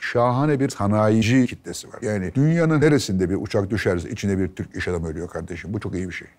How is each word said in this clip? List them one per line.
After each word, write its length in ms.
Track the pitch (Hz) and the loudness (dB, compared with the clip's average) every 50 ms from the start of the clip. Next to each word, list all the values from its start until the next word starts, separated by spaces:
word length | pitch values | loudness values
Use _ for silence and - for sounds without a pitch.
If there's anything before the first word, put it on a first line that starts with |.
Şahane 600 | - - - 120 120 123 123 127 143 156 147 120 | -8 -2 0 2 2 2 2 2 2 2 2 2
bir 80 | 135 - | 0 -2
sanayici 800 | - - 101 101 104 107 107 107 110 110 110 110 127 135 123 | -2 0 0 2 4 4 4 4 4 4 4 4 4 4 4
kitlesi 420 | 120 - - - 87 - - - - | 2 -2 -8 -12 -12 -12 -12 -14 -16
var. 100 | - - | -12 -8
Yani 320 | - 107 107 101 92 87 - | -4 -4 -2 -2 -2 -2 0
dünyanın 460 | 131 143 156 165 170 165 160 156 147 | 2 2 4 4 2 2 2 4 4
neresinde 500 | 147 160 151 127 - - 95 92 95 87 | 6 6 4 4 2 0 0 0 0 0
bir 40 | 98 | 0
uçak 360 | 85 104 - - 110 101 98 | -2 -2 -2 -2 -2 0 0
düşerse 400 | 113 95 - 107 92 87 82 - | -2 -2 0 0 0 -2 -2 -6
içinde 280 | - - - 101 98 92 | -6 -4 -2 0 0 0
bir 100 | 95 87 | 0 -2
Türk 280 | - - 82 - - | -4 -6 -10 -8 -8
iş 120 | 82 - 92 | -6 -4 -4
adamı 200 | 87 82 82 82 | -4 -4 -4 -6
ölüyor 200 | 80 82 85 87 | -6 -6 -8 -8
kardeşim. 440 | - 82 82 85 90 82 - 85 | -8 -8 -8 -8 -10 -10 -8 -6
Bu 80 | 107 107 | -6 -6
çok 140 | - 101 101 | -6 -6 -6
iyi 140 | 87 95 90 | -6 -6 -6
bir 60 | 85 | -8
şey. 140 | - - - _ | -12 -14 -18 _